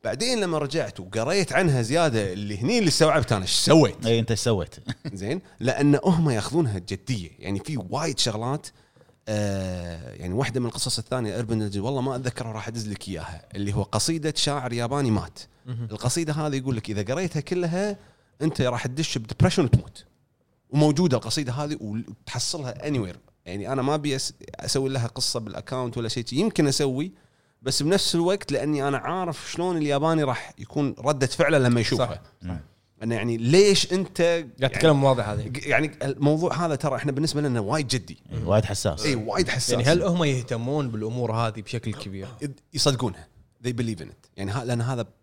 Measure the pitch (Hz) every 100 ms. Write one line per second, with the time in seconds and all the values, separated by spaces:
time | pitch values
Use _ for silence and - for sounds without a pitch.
0 | - 123 233 240 185 156 143 156 110 -
1 | 92 107 120 196 170 156 185 131 113 156
2 | 160 113 98 92 104 101 127 240 185 -
3 | 156 147 113 104 92 - - 165 123 -
4 | 113 117 113 107 123 104 76 - - -
5 | - 98 101 175 - - 117 - 147 143
6 | 190 165 160 113 - 151 135 98 90 95
7 | - 117 85 - 92 98 196 143 92 123
8 | 160 127 123 107 120 147 - _ _ _
9 | _ _ - 107 104 98 92 90 87 82
10 | 64 50 87 101 135 123 120 - 131 -
11 | - 127 110 98 113 110 104 101 107 139
12 | 131 127 127 - 113 110 101 117 107 98
13 | - 87 - 82 - 95 101 98 98 107
14 | - 165 151 - - 143 123 120 120 139
15 | 131 104 95 - - _ 127 117 117 107
16 | 123 170 160 151 151 135 131 113 104 104
17 | 101 143 180 156 - 180 175 175 208 202
18 | - _ _ _ 147 - 123 120 131 131
19 | 156 - 110 - 185 - 135 123 - -
20 | - _ _ _ _ _ _ 147 151 147
21 | 180 123 117 156 131 127 147 151 110 110
22 | - - - 127 - 170 131 - 151 135
23 | 92 - _ _ - 101 98 131 131 151
24 | 147 135 - - - - 131 139 135 135
25 | 117 131 - 120 107 - - 127 123 120
26 | 113 127 113 123 220 - 147 135 143 131
27 | 175 - _ _ _ _ 123 - 147 196
28 | - 170 170 202 - 139 143 151 139 139
29 | 131 180 175 147 - - 180 170 147 139
30 | 160 160 139 120 - - 107 147 139 -
31 | 120 147 135 - 143 151 123 120 110 131
32 | 123 - - _ 90 82 71 _ _ _
33 | 113 113 117 113 120 175 202 190 - 185
34 | 190 - 170 170 139 - 131 - 156 143
35 | 139 123 104 107 - 127 151 123 151 -
36 | 139 123 143 156 170 156 175 139 151 123
37 | 143 135 156 147 147 120 101 156 131 127
38 | - - - 110 82 104 113 101 101 78
39 | 151 123 107 104 175 131 123 120 131 175
40 | 180 175 151 131 117 117 120 151 131 107
41 | 110 117 117 113 113 107 101 123 113 104
42 | 101 95 95 117 143 139 _ 143 147 127
43 | 120 - - _ _ _ 117 120 117 95
44 | - - _ - 95 117 120 120 117 127
45 | 110 _